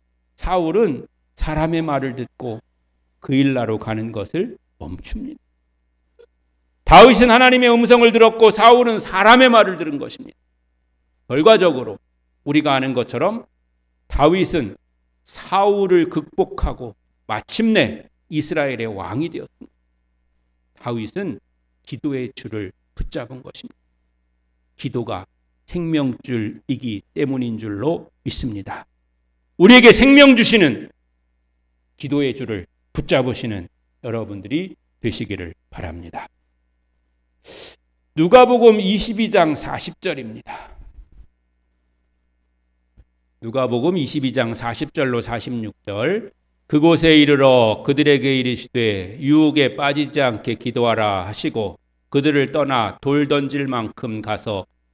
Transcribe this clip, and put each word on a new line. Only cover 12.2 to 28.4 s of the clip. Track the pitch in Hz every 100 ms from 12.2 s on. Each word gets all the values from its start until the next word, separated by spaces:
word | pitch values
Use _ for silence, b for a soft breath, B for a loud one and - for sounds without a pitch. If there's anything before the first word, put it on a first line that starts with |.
| _ _
우리가 | 143 147 147
아는 | 135 131
것처럼 | 123 120 120 175 233 - _ _ _ _ _ _
다윗은 | - 147 190 180 175 104 92 _ _ _ _
사울을 | - - - 190 202 202 196 180 160
극복하고 | 160 147 - 180 - 147 123 123 - _ _ -
마침내 | 107 - - 226 208 120 - - _ _
이스라엘의 | 156 147 160 139 120 113
왕이 | 98 90 123 165
되었습니다. | - - _ - _ _ _ _ _ _ _ _ _ _ _
다윗은 | 123 117 110 185 196 104 _ _ _ _
기도의 | - 131 151 131 127
줄을 | - 110 107 95 - _
붙잡은 | - - 151 117 127
것입니다. | - - - _ _ _ _ _ _ _ _ _ _ _
기도가 | 139 123 113 95 95 _ _ _ _
생명줄이기 | 180 165 160 135 117 - 120 107 - - 127 123 101 -
때문인 | - 143 135 123 107
줄로 | 107 101 135 170 - _
믿습니다. | - -